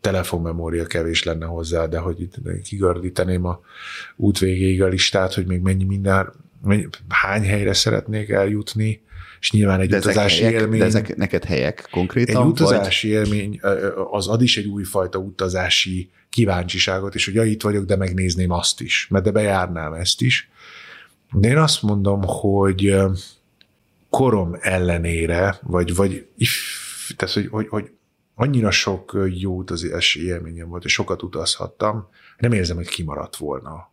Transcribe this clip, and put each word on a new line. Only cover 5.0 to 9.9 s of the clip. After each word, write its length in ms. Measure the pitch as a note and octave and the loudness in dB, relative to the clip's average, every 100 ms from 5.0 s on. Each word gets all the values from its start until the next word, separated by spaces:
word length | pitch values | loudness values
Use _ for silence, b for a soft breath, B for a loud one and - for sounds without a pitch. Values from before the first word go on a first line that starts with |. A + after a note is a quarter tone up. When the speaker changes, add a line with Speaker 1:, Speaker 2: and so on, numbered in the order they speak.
| - G2 F#2 | 2 2 0
Speaker 1:
hogy 120 | - F2+ | 0 0
még 140 | F2+ | 0
mennyi 240 | F#2 F#2+ | 2 2
minden, 480 | F#2+ G2 G2 F#2+ F#2+ - - - | 2 0 2 2 0 -8 -20 -8
mennyi, 240 | G2+ G#2 F2+ - - | 0 0 0 -10 -4
hány 340 | - F#2+ G2+ | -2 0 0
helyre 280 | G2 G2+ G2+ | 0 0 2
szeretnék 560 | G2 - G#2+ - G#2+ G#2 | 2 2 0 -2 -6 0
eljutni, 720 | G2+ G2 G#2 G#2 A2 A2 G#2+ _ B B B | 2 2 0 -4 -2 0 -2 _ B B B
és 100 | - | 0
nyilván 280 | G#2+ G2+ F#2 | 4 4 4
egy 80 | |
Speaker 2:
De 80 | F#2 | 4